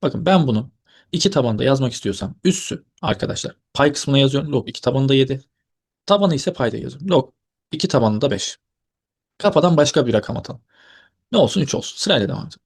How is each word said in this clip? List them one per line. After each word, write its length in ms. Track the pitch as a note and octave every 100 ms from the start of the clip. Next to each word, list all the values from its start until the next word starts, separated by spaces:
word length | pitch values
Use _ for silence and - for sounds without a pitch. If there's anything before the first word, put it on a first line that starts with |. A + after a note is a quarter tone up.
Bakın 240 | C#3+ - E3+
ben 200 | F#3+ C#3
bunu 240 | G#2+ B2 - _ _ _
iki 180 | E3+ -
tabanda 340 | D3+ B2 G#2+
yazmak 280 | B2+ C3+ B2+
istiyorsam 420 | - G#2 G2 G2 -
üssü 400 | F#3+ F#3 - - - _
arkadaşlar 540 | - - D#3 G#2 - - _
pay 180 | - C#3+
kısmına 260 | C#3+ - C#3
yazıyorum. 340 | C3+ C#3 D3+
Log 160 | C3+ -
iki 120 | -
tabanında 340 | - C3+ C3+
yedi. 280 | C3+ C3 C#3 - _ _ _ _ _ -
Tabanı 280 | G3+ G3
ise 180 | D3 F#3
payda 240 | - A#2+ A2+
yazıyorum. 340 | B2+ C3+ F3+
Log 240 | F3 - _ _ _ _
iki 160 | D#3 F#3
tabanında 420 | C3+ A2+ G#2+ -
beş. 280 | G2+ - - _ _ _ _ _ _ _ -
Kafadan 380 | G#3 G3+ F3+ D#3+
başka 300 | C#3+ D#3+ B2
bir 60 |
rakam 240 | A2 - -
atalım. 260 | - - _ _ _ - _ _ _
Ne 60 | -
olsun? 220 | C3 -
Üç 140 | -
olsun. 240 | - - -
Sırayla 300 | - C#3 G2+
devam 180 | - -
edelim. 140 | -